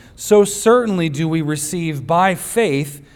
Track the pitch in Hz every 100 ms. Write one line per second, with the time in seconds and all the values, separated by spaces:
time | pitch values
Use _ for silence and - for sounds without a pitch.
0 | - - - 208 202 - 226 247 226 185
1 | 165 139 160 165 151 151 151 180 165 143
2 | 113 170 190 175 - 233 208 139 143 -
3 | -